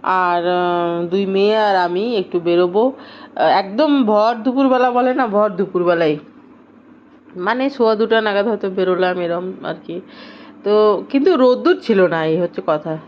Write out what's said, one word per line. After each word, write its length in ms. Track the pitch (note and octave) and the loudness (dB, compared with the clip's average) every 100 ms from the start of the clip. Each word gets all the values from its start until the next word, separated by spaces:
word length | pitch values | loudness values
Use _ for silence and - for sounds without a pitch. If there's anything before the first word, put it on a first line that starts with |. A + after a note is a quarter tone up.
আর, 400 | - F#3 F3+ F3 F3 | -2 0 0 0 0
আহ, 580 | F3+ F3 F3 F3 E3+ E3+ | 0 0 -2 -2 -4 -4
দুই 200 | F#3 G3 | -2 -2
মেয়ে 320 | F#3+ G3+ A3 | 0 2 2
আর 180 | G#3+ F#3+ | 2 2
আমি 420 | F3 F3 A3 A#3 | 0 -2 -2 -4
একটু 220 | F#3 F3+ | -4 -4
বেরোবো, 520 | E3+ F3 F3+ F#3 B3 | 0 2 2 2 0
আহ, 520 | C4+ - - - - | -2 -18 -20 -18 -2
একদম 600 | E3 F#3 F#3+ G#3 D4+ C#4+ | 2 2 0 -2 0 2
ভর 320 | A3+ G#3+ G#3+ A#3+ | 2 2 2 0
দুপুরবেলা 560 | A3 B3+ C4+ B3+ B3+ | -4 0 2 2 2
বলে 220 | B3 B3+ | 2 0
না, 140 | B3+ B3 | 0 0
ভর 220 | G3+ G#3+ | 0 0
দুপুরবেলায়, 680 | F3+ F#3+ F3+ F3 E3+ E3 D3+ - - - - - - - - - - - F3+ | 0 -4 -2 0 2 2 -2 -6 -20 -20 -20 -20 -20 -20 -20 -20 -20 -20 -8
মানে 340 | F3+ A#3+ C4+ | -4 -2 -4
সোয়া 260 | C#4 A3+ A3 | 0 0 2
দুটা 260 | A3 A3+ | 2 0
নাগাদ 260 | A3 G3+ G3+ | 0 0 0
হয়তো 220 | G#3 G3+ | -2 -4
বেরোলাম 520 | F#3+ F#3 F3+ F3+ F#3 | -2 0 0 0 -2
এরম 320 | F3 E3+ F#3 F#3+ | -4 -4 -6 -10
আর 120 | D#3+ E3 - | -10 -12 -12
কি। 140 | E3+ - - - - - - | -14 -14 -20 -20 -20 -20 -10
তো 400 | - G#3 G#3+ G3 - | 0 2 4 2 0
কিন্তু 260 | C4+ D4 E4 | 0 2 4
রোদ্দুর 440 | B3+ B3 A3+ F4+ | 4 4 2 0
ছিল 240 | - G3+ F3+ | 2 2 2
না, 180 | D#3+ D#3+ | 2 0
এই 140 | D#3+ | 0
হচ্ছে 220 | F3 - F#3 | -2 -6 -2
কথা। 300 | D#3 D#3+ D#3+ | -2 -2 -10